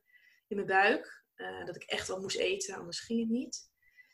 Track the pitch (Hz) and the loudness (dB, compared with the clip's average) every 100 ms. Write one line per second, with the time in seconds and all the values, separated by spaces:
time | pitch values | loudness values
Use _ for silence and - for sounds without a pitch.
0 | _ - - _ - 202 180 190 202 277 | _ -20 -20 _ -6 -4 4 6 8 6
1 | - - _ - 185 185 175 175 - 196 | 0 -16 _ -12 -10 -8 -8 -8 -6 -4
2 | - 190 190 - 180 196 190 185 175 - | -4 -4 -4 0 0 0 -4 -8 -8 -8
3 | - 233 226 233 - - - _ _ - | -2 0 2 0 -2 -8 -14 _ _ -20
4 | - | -20